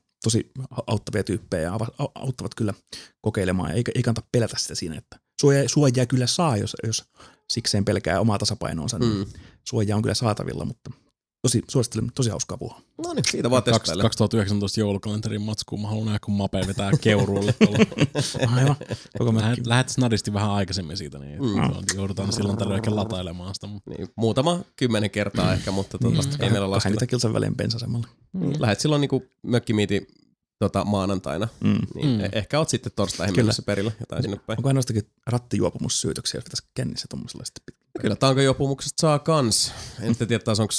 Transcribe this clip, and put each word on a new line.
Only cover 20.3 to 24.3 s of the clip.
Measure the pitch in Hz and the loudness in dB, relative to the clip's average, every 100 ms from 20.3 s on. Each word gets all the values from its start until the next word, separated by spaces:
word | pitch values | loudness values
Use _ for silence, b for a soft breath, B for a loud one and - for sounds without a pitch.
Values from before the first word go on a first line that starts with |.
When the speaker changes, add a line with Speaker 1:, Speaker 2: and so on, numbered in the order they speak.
Speaker 3:
vähän | 101 104 | 0 0
aikaisemmin | 101 92 92 80 95 | 0 0 -4 -6 -8
siitä, | 73 71 | -10 -12
niin | 69 - | -12 -2
Speaker 2:
Mm. | 131 | 0
Speaker 3:
se | 101 - 90 | 2 2 0
on, | 95 | -2
joudutaan | 98 98 95 98 | -2 -2 -2 -2
silloin | 101 101 107 | 0 0 0
tällöin | 101 98 | 0 0
ehkä | 110 104 | 0 0
latailemaan | 98 92 90 90 92 | -2 -4 -6 -8 -10
sitä, | - 101 | -10 -10
mutta | 101 - | -12 -12
Speaker 2:
Niin, | - 92 - | -10 -10 -2
muutama | 113 | 0